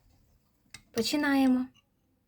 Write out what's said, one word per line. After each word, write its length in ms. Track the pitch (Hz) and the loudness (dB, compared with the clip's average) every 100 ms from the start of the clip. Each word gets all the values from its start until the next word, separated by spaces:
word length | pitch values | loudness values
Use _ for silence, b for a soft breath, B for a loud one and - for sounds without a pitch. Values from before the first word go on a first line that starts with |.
| _ _ _ _ _ _ _ - _ | _ _ _ _ _ _ _ -20 _
Починаємо. 760 | - 220 302 294 277 262 254 254 _ _ _ _ _ | -8 -4 -2 0 2 2 2 -2 _ _ _ _ _